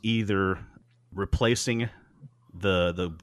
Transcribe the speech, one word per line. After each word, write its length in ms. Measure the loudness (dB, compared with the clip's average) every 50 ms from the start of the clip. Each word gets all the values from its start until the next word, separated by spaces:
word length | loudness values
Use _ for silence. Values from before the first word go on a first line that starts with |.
either 560 | -2 0 0 0 0 0 0 2 2 0 0 -2 -6 -16 -20 -20 _ _ _ _ _ -12 -8
replacing 760 | -6 -4 -2 0 2 2 2 2 2 0 -2 -2 -2 -2 -6 -8 -14 -20 _ _ -20 -20 -20 _ _ _ _
the, 400 | -10 -2 0 2 2 4 2 2
the, 180 | 0 -2 -4 -6 -6 -8